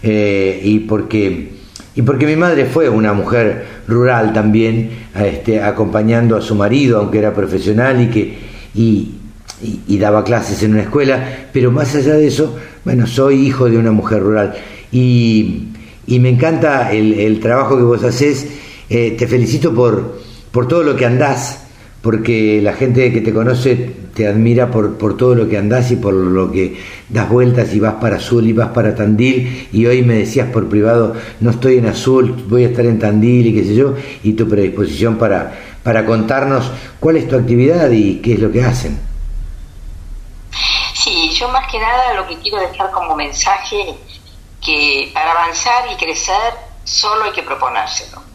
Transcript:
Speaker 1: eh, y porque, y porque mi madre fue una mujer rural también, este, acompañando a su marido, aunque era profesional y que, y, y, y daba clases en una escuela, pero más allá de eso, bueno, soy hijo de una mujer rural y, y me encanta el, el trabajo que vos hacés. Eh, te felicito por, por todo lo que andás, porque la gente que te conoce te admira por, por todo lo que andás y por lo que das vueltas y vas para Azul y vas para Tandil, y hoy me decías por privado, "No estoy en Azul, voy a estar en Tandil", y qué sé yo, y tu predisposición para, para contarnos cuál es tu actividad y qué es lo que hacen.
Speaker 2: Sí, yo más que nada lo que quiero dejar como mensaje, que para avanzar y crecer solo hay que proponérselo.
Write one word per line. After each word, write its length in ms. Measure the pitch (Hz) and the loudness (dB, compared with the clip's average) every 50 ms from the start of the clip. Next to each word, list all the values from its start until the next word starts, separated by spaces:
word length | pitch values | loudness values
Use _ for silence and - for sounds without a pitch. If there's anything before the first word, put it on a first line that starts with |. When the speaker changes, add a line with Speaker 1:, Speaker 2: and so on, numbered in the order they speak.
Speaker 1:
eh, 580 | - 110 107 107 104 101 101 98 98 95 95 92 | 2 2 2 2 2 0 0 0 0 0 -2 0
y 180 | 95 104 107 107 | 0 2 2 2
porque, 720 | 110 110 107 104 - - - 107 101 95 90 82 73 - - - - - - - - - - | 2 0 -2 -2 -2 -2 -2 0 0 0 -2 -4 -8 -12 -16 -18 -20 -20 -20 -20 -20 -10 -4
y 80 | 127 | -2
porque 240 | 117 127 143 117 151 | 0 0 2 2 2
mi 100 | 151 156 | 2 2
madre 300 | 160 175 175 165 139 127 | 2 2 2 2 2 0
fue 220 | 127 - 160 160 131 | 0 2 2 2 2
una 240 | 107 110 110 107 | 2 2 2 2
mujer 540 | 101 98 92 - 113 120 113 104 - - - - - - - - | 0 -2 -2 0 0 2 2 0 -2 -4 -10 -14 -16 -14 -6 -2
rural 440 | 113 120 123 127 123 117 110 107 | 0 2 2 2 2 2 0 0
también, 760 | 110 110 107 107 107 110 113 113 113 117 120 - - - - - - | 0 2 2 4 4 4 2 2 0 -2 -4 -4 -8 -14 -16 -12 -4
este, 480 | 98 104 98 - - - 117 110 107 | -2 -2 -2 -2 -4 -2 -2 0 0
acompañando 760 | 101 104 101 - 107 - 104 107 107 110 117 117 117 117 113 | 0 -2 0 0 -2 0 0 0 2 2 2 4 4 2 2
a 40 | 101 | 0
su 140 | - - 110 | 0 -2 0
marido, 440 | 101 101 104 120 143 143 123 117 107 | 0 2 2 2 2 4 4 2 2
aunque 180 | 104 95 95 107 | 0 0 0 0
era 160 | 104 107 101 | 0 0 0
profesional 680 | 101 95 - 92 90 - 101 107 110 123 131 131 123 | -2 -2 -2 -2 -2 0 0 2 2 2 2 2 2
y 100 | 120 107 | 2 2
que, 280 | - 110 98 - - - - - - - - - - | 2 0 -2 -2 -6 -14 -16 -18 -18 -18 -20 -8 -2
y, 440 | 104 113 113 104 98 - - - - - - - - - - - - | 0 2 2 2 0 0 -6 -10 -14 -16 -18 -20 -20 -20 -20 -18 -12
y, 200 | 113 110 - - - - | -10 -10 -10 -10 -4 -2
y 100 | 101 98 | 0 0
daba 240 | 104 104 104 107 | 2 2 2 2
clases 400 | 95 98 117 113 110 - 101 - | 2 0 -2 -2 -2 -4 -4 -2
en 120 | 107 110 107 | 0 2 2
una 80 | 107 | 2
escuela, 380 | 98 - - 147 143 135 131 123 - - - - - - | 0 0 0 0 2 2 0 -2 -2 -8 -10 -14 -16 -4
pero 180 | - 135 123 123 | -2 0 2 2
más 220 | 120 147 147 120 143 | 2 0 0 0 0
allá 180 | 147 127 147 151 | 0 2 2 4
de 140 | 151 151 139 | 4 4 2
eso, 280 | - 139 156 151 - - - - - - - | 2 0 -2 -2 -4 -10 -14 -18 -20 -10 -4
bueno, 220 | - 127 123 120 | -2 0 0 0
soy 400 | 120 - 135 135 139 139 135 139 | 0 0 2 2 4 4 4 2
hijo 220 | 131 131 123 127 120 | 2 2 2 2 2
de 80 | 113 117 | 4 4
una 120 | 113 113 | 4 4
mujer 280 | 110 104 92 - 110 104 | 2 2 0 0 -2 0
rural 320 | 95 104 107 107 101 - - - - - - - - - | 2 2 2 2 0 -2 -4 -10 -14 -18 -20 -20 -12 -2
y, 760 | - 127 127 127 123 120 117 117 110 110 107 90 - - - - - - - - - - - | 0 2 2 4 4 4 4 4 2 2 2 0 -4 -6 -8 -12 -14 -18 -20 -20 -20 -16 -4
y 140 | - 123 123 | 0 2 4
me 80 | 123 127 | 4 4
encanta 640 | 127 123 160 160 165 139 - 151 139 131 120 113 | 4 4 2 2 2 2 2 2 2 0 0 0
el, 260 | 107 110 107 110 110 101 | 0 2 2 2 2 2
el 220 | 104 110 107 - | 2 0 0 0
trabajo 360 | - 110 120 131 139 - 139 | 0 0 2 2 2 2 2
que 60 | 127 | 2
vos 220 | 120 117 120 107 120 | 4 4 2 2 0
hacés. 420 | 120 113 123 147 147 139 127 - - - - - - - - - - | -2 0 2 2 2 0 -2 -6 -10 -12 -16 -18 -20 -20 -20 -8 -4
Eh, 260 | 113 117 117 113 110 - | 0 0 0 0 0 -2
te 80 | 123 | -2
felicito 480 | 113 127 127 117 110 - - 135 165 110 | 0 2 2 2 2 0 0 0 0 2
por, 460 | 113 123 117 107 95 - - - - - - - - - - | 4 2 2 2 0 -4 -6 -10 -14 -16 -20 -20 -20 -20 -4
por 160 | - 123 123 127 | -2 -2 0 2
todo 140 | 165 175 | 0 2
lo 120 | 156 147 131 | 2 0 0
que 120 | 127 127 | 0 0
andás, 600 | 117 123 127 151 139 131 131 127 - - - - - - - - - - - | 2 2 2 2 0 0 -4 -6 -10 -12 -14 -18 -20 -20 -20 -20 -20 -20 -4
porque 580 | - 113 110 110 110 - 117 110 110 107 107 107 | -2 -2 0 0 0 0 0 2 2 2 2 2
la 120 | 101 104 - | 2 0 0
gente 360 | - 135 127 120 131 127 123 | 0 0 2 2 2 2 2
que 100 | 127 120 | 2 0
te 100 | 107 113 | 0 0
conoce 720 | 104 110 113 123 123 123 - 135 120 - - - - - - - - | 0 0 0 0 0 2 2 2 0 0 -2 -8 -10 -14 -16 -14 -4
te 140 | - 110 101 | -2 -2 0
admira 420 | 101 110 110 120 120 120 123 - | 2 2 4 4 4 4 2 2
por, 280 | 123 113 104 107 110 - | 0 0 0 0 -2 -2
por 180 | 110 107 - | -2 -2 0
todo 180 | - 127 127 123 | 2 2 4 4
lo 140 | 117 107 - | 4 2 0
que 80 | 104 | 0
andás 340 | 101 101 104 120 127 123 123 | -2 0 0 0 0 2 0
y 60 | 123 | 0
por 160 | 104 - 101 | 0 0 0
lo 400 | 98 95 92 90 92 92 92 92 | 0 2 2 2 2 0 0 0
que 260 | 92 95 92 90 - - - - - - - - | 0 -2 -2 -2 -4 -10 -16 -18 -18 -20 -14 -6
das 200 | - 127 101 87 | -4 -4 0 2
vueltas 420 | 113 123 127 123 123 127 107 - 95 | 2 4 4 4 4 2 0 0 0
y 60 | 107 | 0
vas 140 | 104 110 107 | 0 0 0
para 220 | - 123 110 101 | -2 -2 -2 -2
Azul 300 | 87 - - 120 120 110 | -2 -2 0 2 2 2
y 60 | 113 | 2
vas 160 | 110 110 113 110 | 2 2 0 0
para 260 | - 120 104 107 - | 0 0 0 0 0
Tandil, 720 | - 107 104 107 104 123 131 131 127 123 - - - - - | 0 2 2 2 4 2 2 2 0 -2 -4 -8 -10 -12 -2
y 140 | 98 107 117 | 0 2 4
hoy 160 | 120 127 127 | 4 4 4
me 120 | 123 120 117 | 4 4 2
decías 340 | 110 98 - - 135 117 - | 2 0 0 0 -2 -2 0
por 180 | - 117 92 - | -2 -2 -2 2
privado, 480 | - 104 104 113 117 120 113 101 - - - - - - | 2 2 4 4 4 4 2 0 -2 -6 -12 -14 -6 0
"No 100 | 110 117 | 0 0
estoy 280 | 110 120 123 131 131 123 | 0 2 2 4 4 4
en 80 | 117 | 4
Azul, 580 | 107 - - - 131 131 131 127 123 - - - | 2 -2 -2 0 2 4 4 2 2 -2 -6 -4
voy 180 | 95 113 123 123 | 0 2 2 2
a 40 | 123 | 2
estar 160 | 123 123 117 | 2 2 2
en 140 | 120 113 107 | 2 2 2
Tandil", 480 | 107 104 101 107 107 120 123 123 117 | 2 2 2 4 4 4 4 4 4
y 80 | 113 107 | 4 2
qué 100 | 107 92 | 2 0
sé 100 | 98 104 | 2 2
yo, 200 | 117 135 139 135 - - - - - | 2 2 2 0 -4 -8 -14 -16 -4
y 120 | - 110 107 | -2 -2 0
tu 120 | - 113 | 0 0
predisposición 680 | 90 101 101 98 90 - 101 101 - - - 113 117 110 | 0 2 2 0 0 0 -2 -2 -2 -2 -2 0 0 0
para, 340 | 110 117 107 98 87 80 - - - - - - - | 0 0 0 0 -2 -2 -6 -12 -14 -18 -18 -20 -6
para 220 | - 120 113 110 110 | -2 0 0 0 2
contarnos 640 | 113 117 110 107 113 139 135 139 139 135 127 123 127 - - - - - - | 0 0 0 0 0 0 0 0 0 0 0 -2 -4 -8 -12 -14 -18 -12 -2
cuál 160 | - 160 160 | 0 2 2
es 100 | 156 - | 2 2
tu 80 | - 135 | 2 0
actividad 540 | 123 117 117 120 120 127 147 170 175 160 131 | 0 2 2 2 4 4 4 4 4 4 4
y 300 | 117 110 104 98 90 - | 4 4 4 2 0 -2
qué 140 | - 117 117 | 0 0 2
es 40 | 98 | 2
lo 140 | 110 98 | 2 2
que 100 | - 117 | 2 2
hacen. 380 | 123 123 123 - - 117 107 - - - - - - - - - - - - - - - - - - - - - - - - - - - - - - - - - - - - - - - - | 2 2 0 -2 -4 -6 -6 -6 -6 -8 -8 -8 -8 -8 -6 -8 -8 -10 -12 -14 -16 -18 -18 -18 -18 -16 -16 -16 -16 -16 -16 -16 -16 -18 -18 -20 -18 -12 -8 -6 -4 -2 -2 -4 -4 -6 -6
Speaker 2:
Sí, 360 | - - - 190 170 165 160 - | -4 -4 -2 -2 -2 -2 -2 -2
yo 140 | - 247 247 | -4 -4 -2
más 180 | 254 262 262 - | -2 -2 -4 -4
que 80 | 240 220 | -6 -4
nada 360 | 220 226 240 254 254 247 214 | -2 0 0 0 0 0 -2
lo 120 | 190 180 | -4 -6
que 120 | - 165 - | -8 -10 -8
quiero 200 | - 202 208 202 | -8 -6 -4 -4
dejar 300 | 185 175 - - 190 190 | -6 -6 -6 -6 -6 -4
como 260 | - - - 143 160 | -4 -6 -4 -4 -4
mensaje, 800 | 151 147 143 - - - - 196 196 - - 214 208 196 170 143 - - - - - - - - - - - - - - | -4 -6 -8 -6 -4 0 0 0 -2 -2 -6 -6 -6 -6 -8 -10 -16 -18 -20 -20 -20 -20 -20 -20 -20 -20 -20 -20 -10 -4
que 460 | 160 156 147 147 143 139 135 135 - | -4 -2 0 0 0 -2 -2 -6 -6
para 200 | - 151 156 165 | -6 -4 -2 0
avanzar 520 | 165 165 165 165 160 - - 247 240 247 247 - | 0 0 -2 -2 -4 -4 -2 0 0 -2 -2 -4
y 40 | 180 | -8
crecer 560 | - 170 160 160 - - - 185 208 226 233 - - - - - - - | -8 -6 -6 -6 -6 -4 -2 -2 -2 -2 -4 -6 -8 -16 -18 -20 -16 -12
solo 400 | - - - - 214 214 220 220 | -6 -4 -2 -2 0 -2 -2 -2
hay 80 | 202 | -4
que 100 | - 175 | -6 -8
proponérselo. 800 | 156 160 143 - - 127 117 101 95 - - - - - - - - - | -8 -8 -6 -4 -4 -4 -2 -4 -6 -4 -8 -10 -12 -12 -18 -20 -20 -20